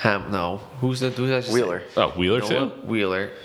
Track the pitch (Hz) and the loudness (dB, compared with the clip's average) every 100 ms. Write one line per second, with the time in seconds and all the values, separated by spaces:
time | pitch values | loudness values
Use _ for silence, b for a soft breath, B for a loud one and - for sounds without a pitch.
0 | 113 101 90 98 87 98 - 131 131 127 | 0 2 0 -2 -2 -4 -8 -4 -2 0
1 | 127 123 127 131 117 120 101 87 - - | -2 0 0 0 2 2 2 -2 -2 2
2 | 90 90 90 120 107 - - - - 113 | 2 2 2 4 2 0 0 -4 -4 0
3 | 98 92 101 - | 0 0 -2 -8